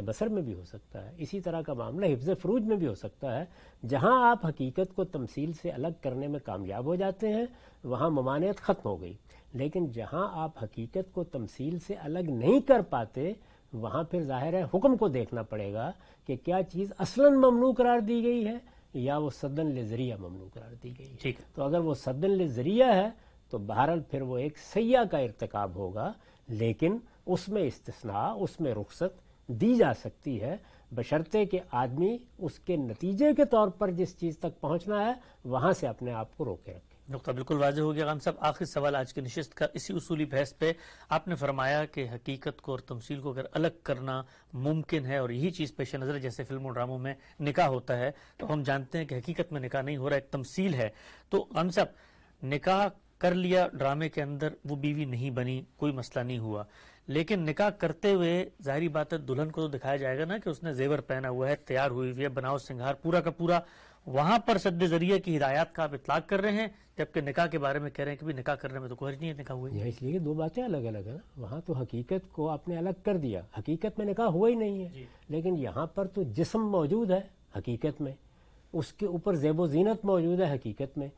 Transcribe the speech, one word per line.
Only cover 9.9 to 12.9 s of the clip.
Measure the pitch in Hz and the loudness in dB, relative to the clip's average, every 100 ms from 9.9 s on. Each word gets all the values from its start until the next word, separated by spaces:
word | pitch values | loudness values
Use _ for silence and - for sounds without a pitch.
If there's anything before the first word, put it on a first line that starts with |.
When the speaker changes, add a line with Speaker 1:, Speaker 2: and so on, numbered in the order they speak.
| 113 107 156 202 | -4 -6 -4 -4
Speaker 1:
آپ | 175 160 - | -4 -6 -6
حقیقت | 107 - 117 - 185 | -10 -8 -6 -6 -6
کو | - | -6
تمثیل | 170 135 104 - 135 170 | -6 -6 -8 -6 -6 -6
سے | - | -6
الگ | 196 147 175 | -8 -6 -4
نہیں | 170 123 135 262 | -2 2 6 6
کر | - 247 | 8 6
پاتے، | 170 | 4